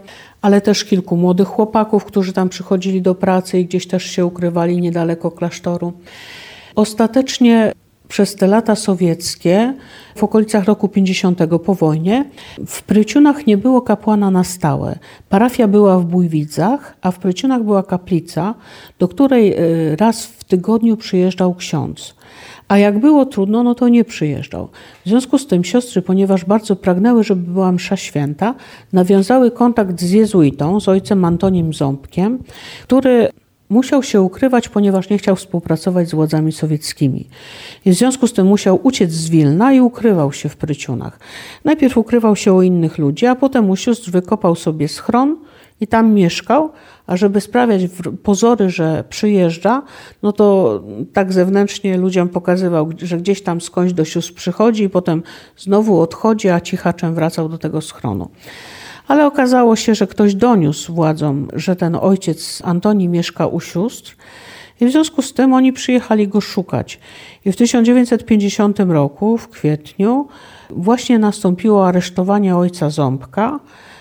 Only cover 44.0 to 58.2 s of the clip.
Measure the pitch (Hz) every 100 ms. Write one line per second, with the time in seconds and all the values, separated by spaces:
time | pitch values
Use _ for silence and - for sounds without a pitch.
44 | - 180 180 214 180 170 165 156 147 -
45 | - 240 277 320 - - - - 214 226
46 | 226 208 175 - - 262 311 - - _
47 | - 180 202 202 - 240 240 196 180 -
48 | 165 95 - 190 233 226 190 175 160 156
49 | - - 214 202 170 165 196 262 285 -
50 | - _ 208 202 208 190 139 104 104 104
51 | - 202 190 185 180 196 202 - 196 185
52 | 185 180 175 175 180 180 185 165 156 170
53 | 185 170 180 196 - 170 - 185 180 175
54 | 160 175 - - 180 - 226 220 196 180
55 | 180 160 - - - - 190 202 220 170
56 | 165 - 220 214 185 170 175 185 175 175
57 | 170 165 160 - 160 160 156 156 - -
58 | 117 95